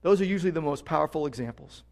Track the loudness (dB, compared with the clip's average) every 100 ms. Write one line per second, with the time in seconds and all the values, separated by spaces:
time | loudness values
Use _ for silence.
0 | 4 4 4 2 0 0 -2 -4 -2 0
1 | 0 -2 -4 -4 -10 -10 -18 -20 -20